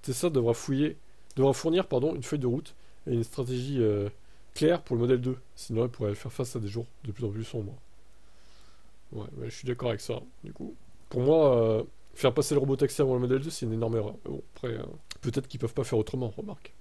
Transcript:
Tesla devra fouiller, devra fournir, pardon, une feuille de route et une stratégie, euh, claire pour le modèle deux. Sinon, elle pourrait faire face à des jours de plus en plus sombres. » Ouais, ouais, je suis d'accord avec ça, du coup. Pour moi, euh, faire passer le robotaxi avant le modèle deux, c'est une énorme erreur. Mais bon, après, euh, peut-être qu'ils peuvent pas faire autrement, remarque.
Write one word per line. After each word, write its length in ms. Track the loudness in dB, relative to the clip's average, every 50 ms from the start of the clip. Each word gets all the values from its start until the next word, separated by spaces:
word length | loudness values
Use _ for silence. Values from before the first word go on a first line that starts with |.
Tesla 280 | -2 -4 -2 0 0 2
devra 240 | 4 4 4 4 2
fouiller, 440 | 2 0 -2 2 2 2 2 0 -4 -14 -16 -16 -16 -16 -8 0
devra 160 | 4 4 4
fournir, 360 | 4 4 2 2 2 2 2 2
pardon, 280 | 2 2 2 2 0
une 80 | -2 -4
feuille 160 | -2 -2 0
de 80 | 0 0
route 280 | 0 0 -2 -6 -14 -14 -14 -16 -16 -12 -4
et 80 | -2 0
une 100 | 0 0
stratégie, 580 | -2 -2 -6 -4 -2 -2 -4 -2 -2 2 4
euh, 280 | 4 4 4 4 0 -2 -4 -8 -16 -16 -16 -16 -16 -12 -4
claire 280 | 2 4 4 4 4
pour 140 | 2 0 0 2
le 40 |
modèle 200 | 4 6 4 4
deux. 160 | 4 0 -2 -4 -8 -16 -14
Sinon, 280 | -14 -8 -2 2 2 2
elle 60 | 2
pourrait 260 | 0 -2 -2 -2 -2
faire 160 | -2 -6 -10
face 240 | -4 -4 -4 -4 -2
à 40 | -4
des 80 | -6 -4
jours 200 | -4 -6 -6 -6 -12 -12 -10
de 60 | -10
plus 140 | -6 -4 -4
en 40 | -4
plus 140 | -4 -4 -8
sombres. » 320 | -6 -6 -6 -6 -6 -8 -12 -16 -16 -16 -16 -16 -16 -16 -16 -16 -16 -16 -16 -16 -16 -16 -16 -16 -16 -16 -16 -16 -16 -16 -16 -16 -12 -10
Ouais, 80 | -10 -10 -8 -10 -8
ouais, 120 | -8 -8
je 60 | -8
suis 100 | -8 -4
d'accord 220 | -4 -4 0 0 0
avec 140 | 0 -2
ça, 200 | -2 -6 -6 -6 -6 -12 -16 -14 -14
du 80 | -12
coup. 240 | -10 -10 -10 -10 -10 -12 -14 -14 -14 -16 -12 -4
Pour 140 | -2 2
moi, 340 | 6 8 8 10 10 10 8
euh, 280 | 8 8 6 6 4 2 -2 -8 -16 -16 -16 -10
faire 200 | 4 4 4 6
passer 200 | 6 2 4 4
le 60 | 4
robotaxi 420 | 4 4 4 4 4 2 4 2
avant 120 | 4 4 4
le 80 | 2
modèle 180 | 4 4 2 2
deux, 100 | 2 -2
c'est 160 | -6 -4 -2
une 60 | -2
énorme 240 | 0 0 0 2 2
erreur. 200 | 0 0 -2 -6 -8 -8
Mais 60 | -8
bon, 120 | -8 -8 -8 -12 -12
après, 200 | -8 -6 -4 -4
euh, 100 | -4 -6 -8 -10 -14 -14 -14 -14 -4
peut-être 260 | -4 -2 -2 -2 -4 -4
qu'ils 140 | -6 -4
peuvent 120 | -4 -2 0
pas 120 | -2 -2
faire 120 | 2 2 2
autrement, 360 | 2 2 0 -2 -2 -4 -4
remarque. 380 | -6 -8 -8 -10 -10 -12 -16 -16 -16